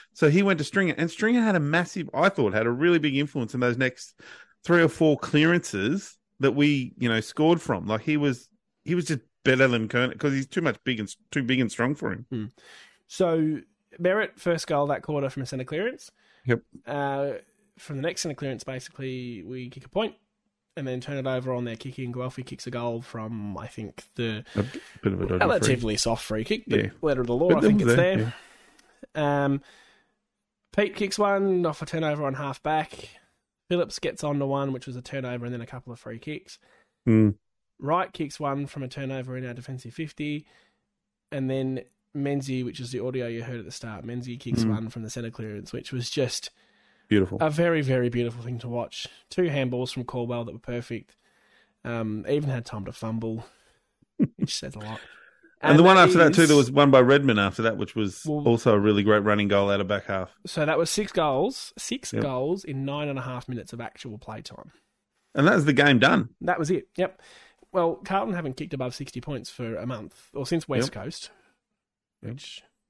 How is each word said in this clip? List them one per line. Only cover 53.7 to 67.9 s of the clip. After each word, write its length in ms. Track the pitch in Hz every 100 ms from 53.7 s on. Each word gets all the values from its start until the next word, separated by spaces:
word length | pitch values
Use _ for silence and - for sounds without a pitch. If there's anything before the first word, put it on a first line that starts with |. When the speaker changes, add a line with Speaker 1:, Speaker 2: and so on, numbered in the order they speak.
| _ _ _ _ -
Speaker 2:
<laughs> 160 | 247 -
which 180 | - -
says 200 | 135 107
a 40 |
lot. 200 | 107 107 - - - _ _ -
Speaker 1:
And 140 | 151 151
the 60 |
Speaker 2:
And 20 | 180
Speaker 1:
one 100 | 190
Speaker 2:
that 100 | 175
Speaker 1:
after 100 | 170
that, 140 | 156
too, 80 | 170
Speaker 2:
is 40 | 160
Speaker 1:
there 80 | 147
was 140 | 123
one 180 | 139 143
by 100 | 131
Redmond 380 | 123 143 139 107
after 220 | 98 98
that, 140 | 113 101
which 180 | 101 113
was 280 | 101 - 151
Speaker 2:
Well, 220 | 147 147
Speaker 1:
also 260 | 117 127
a 60 | 104
really 240 | 104 104
great 160 | 101 104
running 240 | 107 104 101
goal 220 | 101 101
out 100 | 101
of 80 | 95
back 180 | 101 -
half. 260 | 95 90 _ -
Speaker 2:
So 200 | 170 151
that 120 | 156
was 120 | 170
six 220 | - 208
goals, 600 | 185 151 135 214 - - -
six 340 | - - -
Speaker 1:
Yep. 80 | 110
Speaker 2:
goals 400 | 135 127 143 190 -
in 180 | 135
nine 240 | 139 147 147
and 100 | 135
a 20 |
half 260 | 131 123 -
minutes 240 | 120 -
of 80 | 117
actual 380 | 117 - 135 135
play 240 | - 220
time. 300 | - - - _ _ _ _ _ _ -
Speaker 1:
And 120 | 151
that 60 | 208
was 100 | 147
the 80 |
game 260 | 135 143 123
done. 300 | 135 240 117 -
Speaker 2:
That 160 | 175 175
was 120 | 156
it, 160 | 180 - -
yep. 240 | 185 - - - - _ _
Well, 240 | 185 170